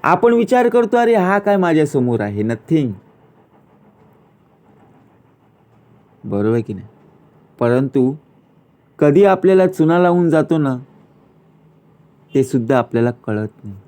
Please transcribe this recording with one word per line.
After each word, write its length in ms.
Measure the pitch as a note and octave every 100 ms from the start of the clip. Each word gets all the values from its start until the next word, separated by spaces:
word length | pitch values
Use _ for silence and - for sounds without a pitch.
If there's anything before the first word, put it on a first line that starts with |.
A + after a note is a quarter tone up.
आपण 300 | C3+ F3+ A#3
विचार 360 | A#3 A3+ B3 A#3+
करतो, 280 | A#3+ A#3 A#3+
"अरे, 180 | A#3 A3+
हा 240 | F#3 G3+
काय 180 | G3+ G3+
माझ्यासमोर 640 | F3+ D#3+ D3+ D3 B2 A#2
आहे? 240 | G#2 G#2
नथिंग." 500 | G#2+ A#2 - D#3+ C3 F#2+ _ _ _ _ _ _ _ _ _ _ _ _ _ _ _ _ _ _ _ _ _ _ _ _ _ _ _ _ _ _ _ _
बरोबर 300 | - G2+ G#2
आहे 80 | A#2
की 120 | A2
नाही? 140 | G2 F#2 _ _ _ _ _ _ _
परंतु 560 | A#2+ B2 C3+ C#3 B2+ D3+ _ _ _ _ _ _ _ _
कधी 240 | D3+ D3
आपल्याला 440 | G3 F#3+ F#3 F#3+ F#3
चुना 320 | F#3 D#3+ F3
लावून 300 | F3+ F3 E3+
जातो 280 | D#3 D3+ E3
ना, 200 | C#3+ B2+ C3+ - _ _ _ _ _ _ _ _ _ _ _ _ _ C#3
ते 80 |
सुद्धा 340 | C3 C3+ A2+ C3
आपल्याला 340 | A#2 A#2+ A#2
कळत 380 | A#2 - G#2+ G#2+ _
नाही. 120 | A2 G2